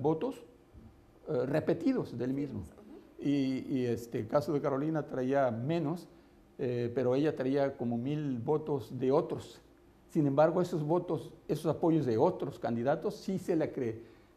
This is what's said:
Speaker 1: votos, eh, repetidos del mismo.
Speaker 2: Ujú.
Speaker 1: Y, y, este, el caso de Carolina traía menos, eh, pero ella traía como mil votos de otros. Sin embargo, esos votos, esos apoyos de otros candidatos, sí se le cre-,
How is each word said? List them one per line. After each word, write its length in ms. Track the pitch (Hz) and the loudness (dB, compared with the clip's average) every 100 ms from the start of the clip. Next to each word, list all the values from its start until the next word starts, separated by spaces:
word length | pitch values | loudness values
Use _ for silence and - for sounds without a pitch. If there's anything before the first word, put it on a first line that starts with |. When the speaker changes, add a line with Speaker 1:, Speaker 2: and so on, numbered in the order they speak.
Speaker 1:
votos, 420 | 143 160 254 - - - - - - - - - - | 0 0 -2 -6 -16 -20 -20 -20 -20 -20 -20 -18 -4
eh, 180 | 127 131 | -2 0
repetidos 720 | 151 - - 285 262 - 117 | 0 0 0 2 0 -4 -6
del 160 | 127 | -4
mismo. 280 | 139 143 107 | -4 -4 -8
Speaker 2:
Ujú. 360 | 85 - - - - - | -12 -18 -20 -20 -20 -4
Speaker 1:
Y, 480 | 139 143 135 131 - | 0 2 0 -2 -2
y, 160 | 131 123 | -2 0
este, 360 | 113 - 123 | -2 -4 -6
el 60 | 107 | 0
caso 240 | 147 147 | 0 2
de 100 | 143 | 0
Carolina 440 | 147 135 151 160 156 | 0 0 0 -2 -2
traía 460 | 131 127 139 127 | -2 2 2 2
menos, 560 | 117 131 170 143 175 - - - - - - | 0 0 0 0 -4 -8 -20 -20 -20 -20 -4
eh, 340 | 127 123 120 127 | -2 0 0 0
pero 180 | 123 | 2
ella 220 | 131 151 156 | 4 2 0
traía 420 | 131 143 139 139 | 0 2 0 0
como 220 | 120 117 | -2 -2
mil 400 | 131 151 143 123 | -2 -2 -2 -2
votos 580 | 113 151 156 139 104 127 | 0 0 0 -4 -4 -2
de 140 | 131 | 4
otros. 500 | 147 - 120 - - - - - - - | 4 2 -6 -10 -20 -20 -20 -20 -20 -4
Sin 180 | 165 143 | 0 4
embargo, 340 | 139 160 180 | 6 6 4
esos 240 | 175 170 | 0 -2
votos, 480 | 147 180 175 160 - - - | 0 0 0 -6 -6 -14 -4
esos 200 | 151 165 | -2 0
apoyos 400 | - 170 160 127 | 2 4 4 4
de 100 | 113 | 4
otros 400 | 175 180 175 - | 4 2 -6 -6
candidatos, 580 | 117 117 120 160 202 - | -4 0 0 0 -2 -6
sí 200 | - 190 | -4 -4
se 180 | - 165 | 0 0
le 160 | 143 | 0
cre-, 280 | - 120 104 - - - | -2 -4 -6 -14 -20 -20